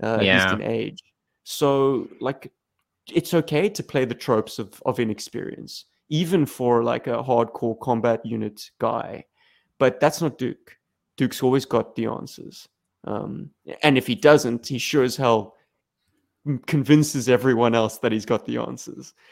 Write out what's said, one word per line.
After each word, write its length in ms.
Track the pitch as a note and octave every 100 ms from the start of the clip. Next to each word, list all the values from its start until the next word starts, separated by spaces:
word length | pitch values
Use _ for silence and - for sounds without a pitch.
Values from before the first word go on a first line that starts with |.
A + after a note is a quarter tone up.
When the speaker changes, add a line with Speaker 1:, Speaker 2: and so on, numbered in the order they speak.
Speaker 1:
uh, 120 | A2
at 60 | A2+
least 60 | G2+
Speaker 2:
Yeah. 260 | F#2 F#2+ G#2
Speaker 1:
in 60 |
age. 420 | G#2 A2+ G#2+ - - _ _ _
So, 640 | - - C#3+ C#3 C3+ C3 - -
like, 320 | C3 C#3 - _ _ _ _ _ -
it's 200 | E3 -
okay 340 | E3+ D#3+ D3+ G3+
to 160 | G3+
play 220 | - C#3+ B2+
the 100 | A#2+
tropes 440 | - A2 A2 -
of, 220 | G#2 - -
of 120 | A#2
inexperience, 840 | A2+ G#2 - A2 F#2 - - - - _ -
even 380 | D#3 E3+ F3+ C3+
for, 400 | - B2 A#2+ A#2+
like, 220 | A#2+ C3
a 140 | A#2
hardcore 560 | C3 A#2+ A2+ - A#2 A2
combat 440 | - A#2 A#2+ A2+ A2+
unit 460 | A2+ G#2+ G#2+ - -
guy. 460 | A2+ A#2 - - - _ _ _ _ -
But 220 | C3 B2+
that's 220 | D3 -
not 160 | E3 -
Duke. 400 | B2 - _ _ _ _ _ -
Duke's 260 | C3+ -
always 220 | B2+ C3 -
got 320 | A#2 A2 -
the 80 | A2+
answers. 640 | A2+ - - - - - _ _ _ -
Um, 440 | G#2 G#2 - - _ - -
and 140 | D3+ C3
if 100 | B2+
he 80 | A2+
doesn't, 500 | D3 D3 B2+ A#2 -
he 100 | C3
sure 260 | - D3+
as 140 | B2+ A#2+
hell 380 | C3 A2 G2 _ _ _ _ _ _ _ _ _ D3
m-, 120 | C3 -
convinces 600 | D3+ B2+ D3+ D3+ C#3 A#2
everyone 480 | B2 C3 A#2 A#2+ A#2
else 220 | A2 -
that 160 | A#2+
he's 120 | A2 G#2+
got 200 | A2 -
the 100 | A#2+
answers, 540 | A#2 B2 - - - _ _